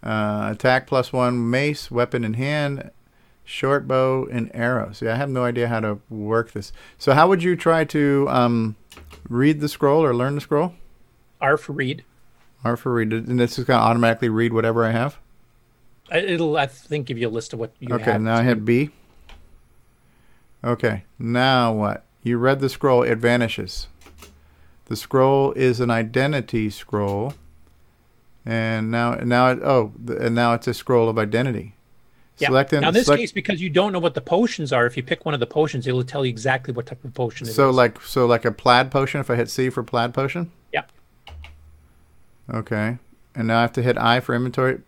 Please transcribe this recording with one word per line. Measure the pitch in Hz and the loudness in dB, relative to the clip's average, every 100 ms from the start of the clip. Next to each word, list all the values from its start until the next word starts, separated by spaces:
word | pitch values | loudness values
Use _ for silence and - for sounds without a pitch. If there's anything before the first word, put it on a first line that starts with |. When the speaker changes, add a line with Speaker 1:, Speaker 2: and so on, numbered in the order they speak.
Speaker 1:
Uh, | - 110 107 104 104 | -4 -4 -2 -4 -6
attack | 107 131 127 127 | -2 2 0 0
plus | 135 123 | -2 -2
one, | 131 123 123 117 | -2 -2 0 -2
mace, | 123 147 147 - | 0 -2 -4 -6
weapon | 120 120 123 | -4 -2 -2
in | 113 | -4
hand, | 113 131 151 143 139 - _ _ _ _ _ | -4 -2 -2 -4 -6 -12 _ _ _ _ _
short | - - 135 143 131 | -16 -6 0 0 0
bow, | 131 131 131 127 | 0 2 0 -2
and | 123 113 | -6 -6
arrows. | - 120 123 104 104 | -4 -2 -2 -4 -6
Yeah, | 113 | -4
I | 117 | -2
have | 143 | -2
no | 131 | -2
idea | 123 120 120 | -2 0 0
how | 117 | 0
to | 110 104 _ | -2 -4 _
work | 107 104 113 113 | -10 0 0 0
this. | - 101 - - _ | -6 -12 -16 -20 _
So | - | 2
how | 139 165 | 4 6
would | 190 | 4
you | 175 175 | 0 0
try | 175 165 156 | 2 2 0
to, | 151 143 139 139 | 0 2 2 2
um, | 131 120 117 113 107 _ - - - - | 2 2 2 -2 -6 _ -20 -20 -20 -8
read | 120 139 156 | 0 2 2
the | 147 | -2
scroll | - 143 147 156 | 0 2 4 2
or | |
learn | 120 127 143 | 2 0 -4
the | |
scroll? | - 147 175 170 - - - _ _ _ | -2 -2 -2 -4 -20 -20 -20 _ _ _
Speaker 2:
R | - 151 | 0 0
for | - | 0
read. | 143 131 143 - _ - _ _ _ | -6 -6 -6 -12 _ -20 _ _ _
Speaker 1:
R | 113 120 | -4 -2
for | 135 | 0
read. | 120 110 | 0 0
And | 113 117 123 | -2 -2 0
this | 120 - | 0 -2
is | 123 | 2
gonna | 123 | 4
automatically | 110 117 117 113 123 | 4 4 4 2 0
read | 110 117 | 2 2
whatever | 110 113 113 113 | 2 2 2 2
I | |
have? | 113 131 - - _ _ _ _ _ _ _ _ | 0 -2 -6 -20 _ _ _ _ _ _ _ _
Speaker 2:
I, | 160 | -2
it'll, | 196 170 165 151 | 0 0 0 0
I | 139 | -2
think, | - - 151 123 | -4 -8 -8 -6
give | 120 | -4
you | 117 | -4
a | |
list | 113 113 | -4 -8
of | 113 | -10
what | 113 _ | -10 _
you | 123 120 | -6 -2
Speaker 1:
Okay, | 113 | 0
Speaker 2:
have. | 107 | 0
Speaker 1:
now | 110 117 | 2 2
I | |
hit | 120 113 | 2 2
B. | 107 120 147 - - - - - - - _ _ _ _ _ _ _ - _ _ | 2 2 0 -8 -20 -20 -20 -20 -20 -20 _ _ _ _ _ _ _ -20 _ _
Okay, | 120 120 120 110 - _ | -4 0 0 -2 -8 _
now | 117 120 131 131 120 | -4 0 2 4 2
what? | 110 104 104 _ _ | 0 -2 -4 _ _
You | 117 120 | -4 0
read | 127 135 | 2 2
the | 135 | 0
scroll, | - 143 127 | 0 2 4
it | 120 113 | 4 2
vanishes. | 117 123 117 - 95 - - - - - - - _ _ - - - | 2 2 0 -4 -8 -10 -12 -16 -20 -20 -20 -20 _ _ -20 -20 -12
The | 110 | -10
scroll | - 135 131 139 139 | -2 2 4 4 2
is | - 131 120 | 2 0 2
an | 123 | 0
identity | 113 113 123 135 151 113 120 107 | 0 0 0 0 -2 -4 -2 -2
scroll. | 101 - 107 101 101 117 143 - - - _ _ _ _ _ _ - - | -6 -6 -2 -2 -2 -4 -8 -18 -20 -20 _ _ _ _ _ _ -18 -6
And | 113 113 113 110 | -4 -2 -2 -2
now, | 117 120 120 | 0 0 -2
now | 120 123 127 | 0 4 4
it, | 127 | 2
oh, | 139 135 107 107 117 | 2 2 2 -6 -10
th-, | 120 | -4
and | 120 117 | -2 2
now | 120 | 2
it's | 120 - | 0 -2
a | |
scroll | 120 - 123 113 | -6 0 2 4
of | 113 | 2
identity. | 107 113 135 110 101 - _ - _ _ _ _ | 0 0 -2 -4 -8 -18 _ -20 _ _ _ _
Speaker 2:
Yeah. | 143 | 2
Speaker 1:
Select | 131 139 | 4 4
an, | 151 | 2
Speaker 2:
Now, | 151 | 4
in | |
this | 185 185 | 2 4
Speaker 1:
select | 147 | 2
Speaker 2:
case, | 233 | 2
because | - - 190 | -6 -4 -4
you | 180 | 0
don't | 156 202 | 2 2
know | 185 | 0
what | 170 - | -2 -2
the | |
potions | - 170 233 - 147 | -2 2 2 0 -2
are, | 127 120 | 2 2
if | 120 | -2
you | |
pick | 127 170 - | -6 -6 -2
one | |
of | 143 | -2
the | 117 | -2
potions, | - 156 139 127 | 0 0 0 -2
it'll | 127 | -2
tell | 127 143 131 | -2 -2 -4
you | |
exactly | 113 123 131 131 | -2 -2 -2 -4
what | 123 117 | -8 -8
type | 123 | -12
of | 127 | -16
potion | - 120 - 120 | -6 -6 -6 -8
it | |
Speaker 1:
So | 110 135 | 2 4
Speaker 2:
is. | 127 | 6
Speaker 1:
like, | 123 - | 4 2
so | - - 120 | -6 2 4
like | 120 117 | 4 2
a | |
plaid | 104 - 123 131 | 0 4 4 4
potion, | 143 135 147 | 0 0 -2
if | 135 | -2
I | 120 | -2
hit | 113 | -2
C | - 131 | 0 -2
for | 123 | -2
plaid | 113 123 120 | -4 -2 -2
potion? | 123 135 175 170 _ _ | -2 -4 -4 -8 _ _
Speaker 2:
Yeah. | 147 - _ _ _ - - - - - - _ _ _ _ - _ - | -8 -8 _ _ _ -20 -18 -18 -20 -20 -20 _ _ _ _ -20 _ -10
Speaker 1:
Okay. | 117 104 110 107 120 _ - _ - | -8 -4 -4 -2 -6 _ -20 _ -6
And | 113 | 0
now | 113 | 2
I | |
have | 120 | 2
to | - | 0
hit | 123 123 | 0 2
I | 117 120 | 2 2
for | 123 120 | 0 -2
inventory. | 127 123 131 131 | -2 0 -2 -2